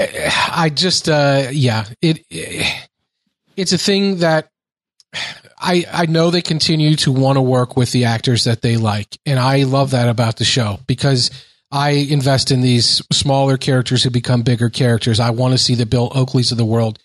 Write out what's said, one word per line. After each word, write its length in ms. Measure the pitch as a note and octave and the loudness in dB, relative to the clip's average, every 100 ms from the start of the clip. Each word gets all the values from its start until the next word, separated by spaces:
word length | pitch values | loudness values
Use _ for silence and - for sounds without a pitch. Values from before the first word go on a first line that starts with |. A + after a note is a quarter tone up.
| - - - - - | -4 -4 -4 -2 -2
I 180 | E3+ D#3+ | -2 -2
just, 380 | C#3+ F#3+ - D#3+ | 0 -2 -2 0
uh, 400 | D3+ C#3+ C#3 B2+ | 0 2 0 0
yeah, 340 | C#3+ B2+ A2 G#2+ - | 0 0 0 -4 -2
it, 240 | E3+ D#3+ - - - - - - - _ _ _ _ _ _ - | -2 -2 -6 -12 -10 -6 -6 -6 -14 _ _ _ _ _ _ -8
it's 160 | F#3 | -2
a 60 | F3+ | -2
thing 400 | - G3 G3 F3+ | 0 0 0 0
that 300 | E3+ D#3 - _ _ _ _ _ _ - - - - - | 0 0 -2 _ _ _ _ _ _ -12 -12 -14 -20 -8
I, 260 | F#3 F3+ E3 | -2 0 -2
I 140 | - E3+ | -2 0
know 240 | D#3+ E3+ | 2 2
they 120 | F3 | 2
continue 520 | - D#3+ - D#3 D3+ D3+ | 0 -2 0 2 2 2
to 160 | D3 | 2
wanna 300 | C3 C3+ C3+ | 2 2 2
work 340 | C3 B2+ B2 C3 | 2 2 0 0
with 140 | A#2+ | 0
the 120 | B2 | 2
actors 400 | A#2+ A2+ - A#2 | 0 0 0 0
that 180 | A#2+ A2+ | 0 0
they 140 | A#2+ A#2 | 0 0
like. 420 | A2 G#2 G2+ - D3+ | 0 -2 -6 -10 -2
And 120 | C3 | 0
I 240 | C3 C#3 | 2 2
love 260 | C3+ C#3 C3+ | 2 2 0
that 160 | C3 A#2+ | 2 0
about 280 | A2+ A#2 - | 0 -2 -2
the 80 | |
show 340 | A2+ B2+ G#2+ G2+ - | -2 0 -2 -4 -6
because 440 | B2+ C#3+ B2+ - - - _ _ | -2 0 0 -2 -6 -20 _ _
I 180 | C#3 C#3+ | -4 0
invest 600 | C#3+ C#3 D3 C3 C3+ - | 0 0 0 2 0 2
in 100 | C3 | 2
these 420 | B2+ A#2+ - - - | 2 2 2 -2 -2
smaller 440 | - C#3 C3+ C3+ C3 | -2 0 2 2 0
characters 460 | - B2+ A#2 B2+ | 0 0 0 0
who 80 | C3 | 0
become 320 | A#2+ A2+ B2 | -2 0 0
bigger 260 | A#2+ A#2 A#2+ | 2 0 0
characters. 500 | - B2 A2+ A#2+ G#2+ | 0 0 2 0 0
I 120 | A#2 | 0
wanna 280 | A2+ B2+ B2+ | 0 0 0
see 160 | - | 0
the 120 | A#2+ A2+ | 0 0
Bill 240 | A#2+ A#2+ | 0 0
Oakleys 420 | C3+ C3 C3 A#2 | -2 0 0 0
of 60 | A2+ | 0
the 60 | |
world. 340 | A2 A#2 A2+ A2 | 0 0 -2 -4